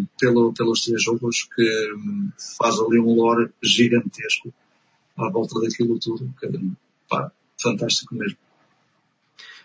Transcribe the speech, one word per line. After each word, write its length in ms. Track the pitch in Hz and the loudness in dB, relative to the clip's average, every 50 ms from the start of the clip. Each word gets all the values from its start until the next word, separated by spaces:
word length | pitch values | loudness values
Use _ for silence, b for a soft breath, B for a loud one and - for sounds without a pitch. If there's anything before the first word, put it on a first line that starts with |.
| 98 - _ - | -6 -6 _ 0
pelo, 320 | - 123 120 120 117 113 113 | 2 2 4 4 4 2 2
pelos 300 | - 117 113 113 - - | 0 0 0 0 0 -2
três 200 | 117 117 110 - | -2 -2 -2 0
jogos 440 | 113 117 117 120 117 113 - - - - | -2 -2 -2 -2 -4 -4 -4 -6 -6 0
que, 380 | - 117 113 110 110 107 107 104 | 2 2 2 2 0 -4 -4 -6
hum, 380 | 104 104 104 101 101 101 - - - - - - - | -8 -8 -6 -4 -4 -4 -4 -6 -10 -16 -14 -6 -2
faz 220 | 117 117 110 104 | -2 0 0 2
ali 200 | - - 113 117 | 2 4 4 4
um 140 | 113 117 117 | 6 6 4
lore 380 | 113 113 113 117 117 117 - - - | 4 4 4 4 4 2 0 -2 -4
gigantesco 880 | - 117 - 117 120 117 120 120 110 98 - - - - - - - 120 - _ _ _ _ _ _ _ _ _ _ _ - - | 0 2 4 6 6 6 4 2 2 0 -8 -8 -6 -4 -4 -4 -4 -8 -18 _ _ _ _ _ _ _ _ _ _ _ -8 -6
à 120 | - 101 | -4 -2
volta 280 | 95 117 113 - - 110 | -2 -2 -2 -2 -2 -4
daquilo 380 | 113 117 - - 120 117 113 - | -4 -2 -2 0 0 0 0 -2
tudo, 320 | - 117 113 117 131 131 131 - | -2 -6 -6 -6 -6 -10 -10 -10
que, 80 | - - - - - - - - _ _ _ _ _ - | -8 -8 -6 -4 -4 -6 -6 -8 _ _ _ _ _ -6
pá, 220 | - - 139 - _ _ _ _ _ - | -4 -4 -4 -6 _ _ _ _ _ -4
fantástico 540 | - 120 110 101 120 113 - - - - 123 | -4 -2 -2 -2 -2 -2 -2 -4 -4 -8 -10
mesmo. 240 | 113 107 104 - _ _ _ _ _ _ _ _ _ _ _ _ _ _ _ _ _ _ _ _ B B B B B B | -8 -6 -8 -8 _ _ _ _ _ _ _ _ _ _ _ _ _ _ _ _ _ _ _ _ B B B B B B